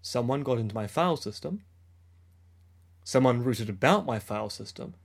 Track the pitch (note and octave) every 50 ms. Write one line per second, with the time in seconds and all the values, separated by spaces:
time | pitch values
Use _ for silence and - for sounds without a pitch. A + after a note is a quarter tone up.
0 | _ - - C3 A#2+ A#2+ C3 C#3+ C#3+ C3 B2+ A#2 A2+ G#2+ G2+ A2+ G#2+ G2 - -
1 | E3 F3+ E3 C#3 - G2+ G#2+ - - - F3 G#3 - _ _ - - _ - _
2 | _ - _ _ - _ _ _ - - - _ _ _ _ _ - _ - _
3 | - - - C3 C3 C3 B2 A#2+ A#2+ B2+ A#2+ G#2+ A2+ G#2+ G2+ F#2+ - C3+ F#3 G#3
4 | - C#3+ A#2+ G#2+ - - G#2+ G#2 G#2+ G#2 - - G2+ - - - - - F2 -
5 | -